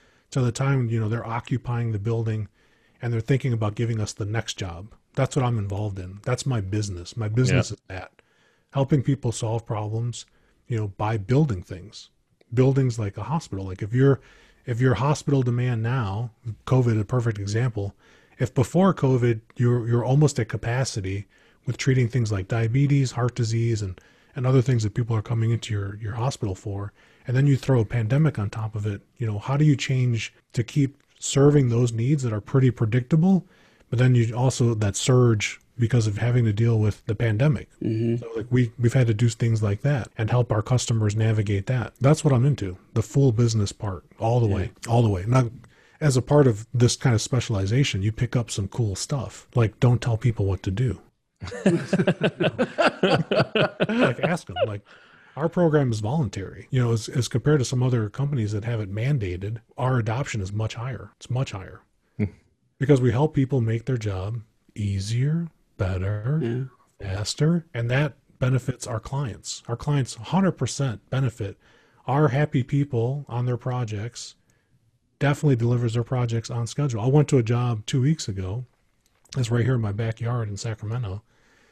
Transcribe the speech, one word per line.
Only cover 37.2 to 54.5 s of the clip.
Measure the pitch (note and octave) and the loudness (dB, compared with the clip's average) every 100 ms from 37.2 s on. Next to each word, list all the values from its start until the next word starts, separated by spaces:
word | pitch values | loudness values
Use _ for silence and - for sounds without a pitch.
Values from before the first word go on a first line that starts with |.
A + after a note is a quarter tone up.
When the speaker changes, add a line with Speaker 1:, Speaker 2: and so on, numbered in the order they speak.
| A#2 G#2 D3 A#2+ - - | 0 2 2 0 -4 -6
Speaker 3:
Mm-hmm. | - A2 A#2 A#2 | -4 0 0 -2
Speaker 1:
So | - A2+ | -4 -8
like | A2+ | 0
we, | B2+ A#2 - | 2 2 0
we've | A#2 | 2
had | C3+ A#2 | 2 2
to | |
do | G#2+ A#2+ | 2 0
things | - A#2 A2 | 2 0 2
like | G#2+ G2+ | 0 0
that | C#3 C#3+ G2 - | 0 -2 -4 -4
and | G#2+ | 0
help | B2 A#2+ | 0 2
our | G#2+ | 0
customers | - B2+ - A2+ G#2+ G#2+ | 0 0 2 0 2 2
navigate | A2 A2 G2+ G2 G2 | 2 2 0 -2 -2
that. | B2 G#2 - | -4 -4 0
That's | C3 D#3 | 2 4
what | D3+ | 4
I'm | B2+ | 4
into, | C#3 C3+ G2 F2+ _ | 4 0 -4 -8 _
the | A#2+ | -4
full | - C#3 C#3 | 0 4 4
business | A2 A#2+ A2 G2+ | 4 2 2 -2
part, | - G#2 F2 - - | -4 -8 -8 -12 -4
all | A2 B2 | 0 2
the | A2+ | 2
Speaker 3:
Yeah. | |
Speaker 1:
way, | G2+ F2 - - | 2 -2 -6 0
all | A#2+ | 2
the | A2+ | 4
way. | F#2 G2+ | 2 2
Not | C3 A#2 - - _ _ - | 2 2 -4 -20 _ _ -2
as | D3+ B2+ | 2 2
a | |
part | - D3 C3 | 4 6 6
of | G#2 - | 2 -2
this | A#2+ A#2+ - | 2 2 4
kind | C3+ | 2
of | A2 | 2
specialization, | - B2 - G#2 G2 B2 C#3 G2 | 0 -4 -2 -2 0 0 0 0
you | G#2 | -2
pick | G#2+ B2 B2+ | -2 -2 -2
up | A2+ | -2
some | - F#2+ | -4 -4
cool | - A2 F#2 | -2 -2 -2
stuff. | - C#3 G2+ - - | -6 -6 -6 -12 -4
Like, | B2 A2 - | 0 0 2
don't | B2 A#2+ | 2 4
tell | B2 A2 | 2 0
people | B2 - G2 | 0 0 0
what | F#2+ | -2
to | - | -2
do. | F#2+ B2+ - - _ _ - | -2 -2 -4 -12 _ _ -16
<laughs> | - - G3 E3+ C3+ F#3+ F#3+ - - - F3+ - B3+ - D#4+ - G3 - - G3+ - A3 - - - | -12 -2 0 0 0 0 0 0 -2 0 -2 -2 -4 0 0 2 0 0 0 0 0 0 0 -2 -2
Like, | A3+ A#3+ A#2+ | 0 0 0
ask | - F3 | -2 -4
them. | - | -6